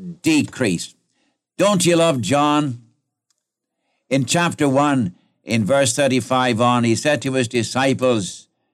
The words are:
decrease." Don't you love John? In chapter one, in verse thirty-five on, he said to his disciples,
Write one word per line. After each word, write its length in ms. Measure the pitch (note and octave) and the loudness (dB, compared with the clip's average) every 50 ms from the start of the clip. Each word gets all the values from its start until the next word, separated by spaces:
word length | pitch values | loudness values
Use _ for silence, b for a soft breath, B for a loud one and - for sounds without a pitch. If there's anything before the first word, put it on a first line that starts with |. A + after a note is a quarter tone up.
| F#3 F3 E3 - | -16 -16 -16 -4
decrease." 720 | - D#4+ D#4 D4 - - - - B2+ G#2 F2 D#2+ - - - _ _ _ _ _ _ _ _ _ _ _ _ | -2 0 2 2 0 -2 -4 -4 -2 -2 -2 -4 -6 -12 -18 _ _ _ _ _ _ _ _ _ _ _ _
Don't 300 | - F3 G3+ G#3 F3 - | 0 0 2 2 2 2
you 100 | E3+ E3+ | 2 2
love 240 | E3 E3 E3 D3+ B2+ | 4 2 2 2 0
John? 640 | G#2+ F2+ C3+ C#3+ D3 D3 D3 D3 D3+ C#3+ B2 A#2+ - _ _ _ _ _ _ _ _ _ _ _ _ _ _ _ _ _ _ _ _ _ _ _ _ _ | -2 -2 0 0 2 2 2 0 -2 -2 -6 -10 -14 _ _ _ _ _ _ _ _ _ _ _ _ _ _ _ _ _ _ _ _ _ _ _ _ _
In 160 | B2+ C#3 C3 | -2 -2 0
chapter 440 | - - E3+ F3 E3 A#2 - D3+ C#3 | 0 0 0 0 0 0 0 0 2
one, 460 | C3 C3+ C#3+ D3 C#3 C3 A#2 - b b b b b b b | 2 2 2 2 2 0 0 -2 b b b b b b b
in 200 | - A2+ A2+ G#2+ | -2 -2 0 0
verse 300 | F#2 C3+ C#3 C#3 B2 - | 2 2 2 2 0 0
thirty-five 680 | - C#3+ C3+ B2+ B2+ A#2 - C3 B2+ B2+ B2+ A#2 G#2+ | 0 0 0 0 0 -2 0 0 0 0 0 0 2
on, 220 | A#2+ B2 B2 A#2+ | 2 2 2 2
he 140 | A#2 A#2 A2+ | 2 0 0
said 260 | A2+ - D3+ D3 C#3 | 0 0 -2 -2 -2
to 120 | - C#3 C3 | -2 -4 -2
his 120 | C3 B2+ | -2 -2
disciples, 1000 | A2+ - A#2+ A2 - - B2 C3+ C#3 B2+ F2+ B2+ B2+ A#2+ A2 F#2 F2 - - - _ _ _ _ _ | -2 -2 -4 -4 -2 -2 -2 0 0 0 0 0 0 0 0 -2 -6 -10 -16 -20 _ _ _ _ _